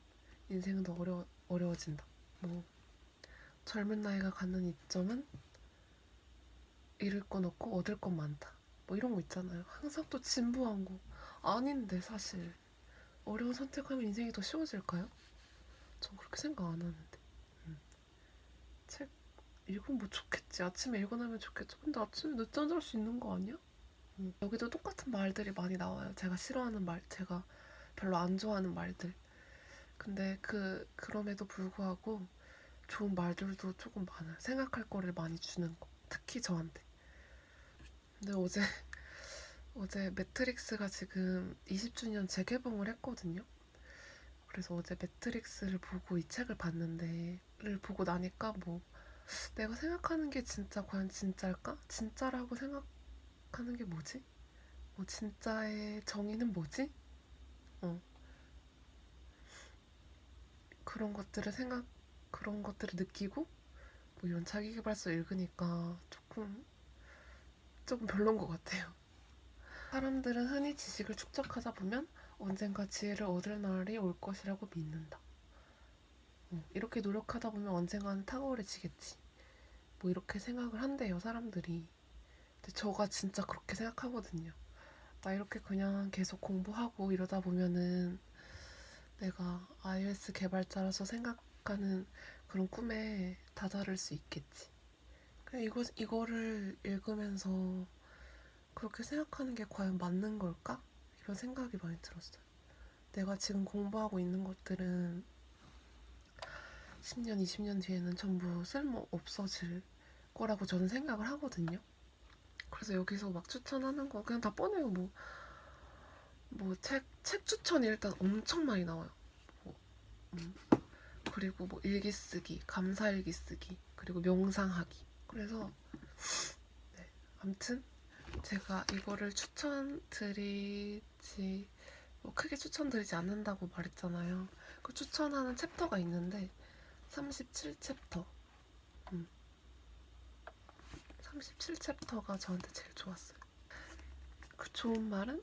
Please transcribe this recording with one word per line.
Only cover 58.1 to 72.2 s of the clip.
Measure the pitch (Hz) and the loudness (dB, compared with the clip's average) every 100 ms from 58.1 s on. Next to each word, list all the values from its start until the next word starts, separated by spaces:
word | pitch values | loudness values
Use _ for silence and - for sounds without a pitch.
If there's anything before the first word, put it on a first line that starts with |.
| - - - - - - - - - - - - - - - - - - - - - - - - - - - | -18 -18 -18 -18 -18 -20 -20 -20 -20 -20 -18 -18 -18 -18 -16 -18 -18 -20 -20 -20 -20 -20 -20 -20 -20 -20 -12
그런 | - 214 214 | -8 -2 0
것들을 | 208 190 214 208 | 0 -2 0 0
생각, | 208 254 247 247 - - - - | 0 0 0 -2 -10 -20 -20 -8
그런 | - 214 208 | -4 -2 0
것들을 | 202 - 196 175 | -2 -2 -2 2
느끼고, | 185 - 202 - 330 - - - - - - - | 0 0 -2 0 -2 -4 -18 -18 -16 -18 -18 -4
뭐, | 180 | 0
이런 | 170 | 0
자기계발서 | 170 208 214 226 214 214 180 | 0 -2 -2 0 2 2 4
읽으니까 | 165 165 190 180 - 175 170 170 175 - | 2 2 0 0 2 2 2 0 -2 -8
조금, | - - 226 208 208 - - - - - - - - - - - - | -16 -8 -6 -4 -6 -10 -18 -20 -18 -18 -18 -18 -18 -18 -20 -20 -14
조금 | - 240 214 | -2 0 2
별론 | 196 214 220 | 6 6 6
것 | 160 | 2
같아요. | 165 - 185 170 - - - - - - - - - - | -2 -2 -2 -2 -8 -20 -20 -20 -20 -20 -18 -14 -12 -4
"사람들은 | 269 269 269 247 240 247 | 0 2 4 4 4 4
흔히 | 277 285 294 | 4 2 0
지식을 | - - 208 | -4 -4 -2
축적하다 | 214 - - 269 247 233 | -2 -2 -2 0 -2 -4
보면 | - 190 240 320 - | -2 0 0 -2 -8